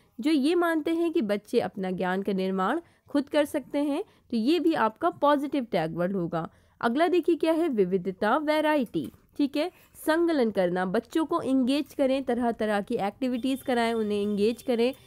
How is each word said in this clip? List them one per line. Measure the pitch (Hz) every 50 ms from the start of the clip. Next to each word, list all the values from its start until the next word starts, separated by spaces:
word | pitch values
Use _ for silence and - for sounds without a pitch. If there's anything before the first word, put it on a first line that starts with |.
| _ _ _ -
जो | 226 302
ये | 330 277 247 311 359
मानते | 349 349 330 330 311 294 339 330
हैं | 330 339 339
कि | 320 349
बच्चे | 220 196 208 208 - - - 226
अपना | - 180 - 196 185 185
ज्ञान | 185 175 185 180 185 196
का | 196 220
निर्माण | 202 190 190 190 190 190 185 208 277 339 - _ _ _ _ -
खुद | - 285 269 -
कर | - 294 294
सकते | 294 - 294 254 - - 285
हैं, | 294 294 277 339 440 _ _ _ _ -
तो | 240
ये | 226 214 269 339 349
भी | 294 330 320
आपका | 247 226 214 - - 330 349
पॉजिटिव | 359 - 294 285 294 269 294 277 - 277 233
टैग | - - 175 160 165 160
वर्ड | 165 175 185
होगा। | 196 190 170 156 175 160 160 - _ _ _ _ _ -
अगला | - 233 233 294 339 330
देखिए | 349 349 - - 339
क्या | 294 - 320
है, | 330 311 349 330
विविधता, | 247 208 185 180 190 190 175 190 185 - 208 208 254
वैरायटी, | 311 302 302 302 311 302 302 302 294 233 - - 165 131 - - - _ _ - -
ठीक | 285 277 -
है, | 285 320 359 - - - _ - - -
संकलन | 320 311 339 339 330 320 277 233 226
करना, | 208 196 180 175 175 180 185
बच्चों | 185 180 233 - - - 330 320
को | 294 349 330
एंगेज | - 254 262 262 247 240 277 302 285 - -
करें, | - 277 254 269 277 262
तरह-तरह | - 240 240 247 233 226 - 214 214 208 202
की | 202 - 240
एक्टिविटीज | - 190 202 - - 262 254 254 233 247 262 269 262
कराएं, | - 269 247 240 233 226 233
उन्हें | 226 214 208 208 208
एंगेज | 202 208 208 196 202 226 233 -
करें, | - - 240 220 233 254 269 - -